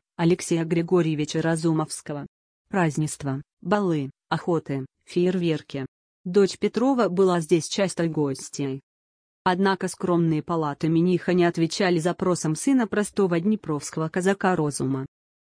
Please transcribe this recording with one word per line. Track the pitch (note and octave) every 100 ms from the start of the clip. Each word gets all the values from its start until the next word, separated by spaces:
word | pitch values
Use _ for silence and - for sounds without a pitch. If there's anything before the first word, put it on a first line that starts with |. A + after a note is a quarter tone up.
| - -
Алексея | E3+ F3+ - E3+
Григорьевича | E3 E3 E3 F3+ D#3+ D3+ D3+ D#3+
Разумовского. | D#3+ E3 E3 D#3 D#3 - - D3 C#3+ _ _ _ _
Празднества, | G3+ E3 D3 D#3 - C#3+ C3+ - _
балы, | F3 G#3 G3 D#3+ C#3 - -
охоты, | E3 - E3 - C#3 C3 _
фейерверки. | - - F3+ F#3 F3 D3+ - C#3 C3 _ _ _
Дочь | F#3 F#3+ G3 -
Петрова | G#3 A3 B3+ C4 G3+
была | F3+ F#3+ F3
здесь | D#3+ E3+ -
частой | - G3 - E3+
гостьей. | D#3 C#3+ C3 - - C#3 C3+ - _ _ _ _ _
Однако | - F3+ G3 F#3+ F#3
скромные | - F3+ E3+ E3 D#3
палаты | D3 E3+ D3+ C#3+ D#3+
Миниха | E3 F3 F3 -
не | F3+
отвечали | E3+ E3+ D#3+ - F#3+ F3
запросам | E3 E3 F#3 F3 D#3+
сына | D#3 - C4+ A3
простого | G#3 G#3 - G3 E3+
днепровского | F#3 G#3+ - D3+ - - D#3+
казака | F#3 F3+ G3 G3 F3
Розума. | D3+ C#3 C3+ C3+ C3+ _ _ _